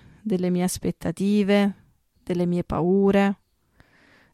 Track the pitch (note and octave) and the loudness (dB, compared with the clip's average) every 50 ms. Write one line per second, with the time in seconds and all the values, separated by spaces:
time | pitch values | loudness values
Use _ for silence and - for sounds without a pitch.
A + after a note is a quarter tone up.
0 | - - - _ - G#3+ F#3+ F3 F3+ F3+ F3+ F3+ F3+ F3+ - - - - E3+ - | -6 -14 -20 _ -6 -4 -4 -2 0 0 0 0 -2 -2 -4 -4 -6 -6 -6 -4
1 | - E3 E3 - F#3+ G3+ G3+ G#3 G3 F#3+ G3+ G3+ G3+ G3 F#3+ - _ _ _ _ | -6 -8 -6 -2 -2 0 2 2 2 2 2 2 2 0 -2 -6 _ _ _ _
2 | _ _ _ _ _ - F3+ F3 F3 F3 F3 F3 E3+ - - - F3 F3+ F#3+ G3 | _ _ _ _ _ -6 -4 -2 0 0 -2 -2 -4 -4 -4 -2 0 2 2 4
3 | G3 G3 G3 G3 G3 G3 G3+ - _ _ _ _ _ _ _ _ _ _ _ _ | 4 4 4 2 2 0 -2 -4 _ _ _ _ _ _ _ _ _ _ _ _
4 | _ _ _ _ _ _ | _ _ _ _ _ _